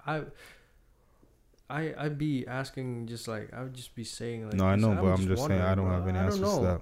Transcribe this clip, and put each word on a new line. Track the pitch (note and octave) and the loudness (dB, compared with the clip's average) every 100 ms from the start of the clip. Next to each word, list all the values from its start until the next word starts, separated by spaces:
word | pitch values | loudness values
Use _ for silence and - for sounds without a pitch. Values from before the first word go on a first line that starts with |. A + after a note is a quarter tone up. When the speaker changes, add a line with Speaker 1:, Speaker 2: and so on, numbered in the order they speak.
| - | -6
Speaker 1:
I, | D#3 C#3+ - - - _ _ _ _ _ _ - _ _ _ - | -6 -6 -14 -20 -20 _ _ _ _ _ _ -20 _ _ _ -8
I, | C#3+ D#3+ - | -4 -4 -4
I'd | D3+ C#3+ | -4 -2
be | D3+ C3 A#2 | 0 0 -2
asking | C3 C3 C3+ B2+ A#2+ A#2 | -6 -6 -6 -6 -6 -8
just, | A#2 A#2 | -8 -6
like, | G#2+ A2 | -8 -8
I | A#2 | -10
would | C3 | -10
just | B2+ - - | -12 -14 -12
be | |
saying, | A2+ - A#2+ A2+ A2 | -10 -8 -6 -6 -2
like, | F#2+ | 2
Speaker 2:
No, | F#2+ | 4
I | |
Speaker 1:
'cause | G2+ | 6
Speaker 2:
know, | A2 | 4
Speaker 1:
I'm | F#2 | 4
Speaker 2:
but | F#2 | 4
I'm | F#2+ | 4
Speaker 1:
just | F#2 | 2
Speaker 2:
just | F#2+ D3 | 2 2
saying, | |
Speaker 1:
wondering, | F#2+ | 2
Speaker 2:
I | F2+ F#2+ | 4 2
don't | F#2 | 2
Speaker 1:
bro. | F2+ | 2
Speaker 2:
have | F#2 | 0
any | F#2 | 2
Speaker 1:
I | |
don't | F#2+ | 2
Speaker 2:
answers | G2 | 2
to | G#3 | 2
Speaker 1:
know. | F3 | 2
Speaker 2:
that. | F#2 E2+ | 2 0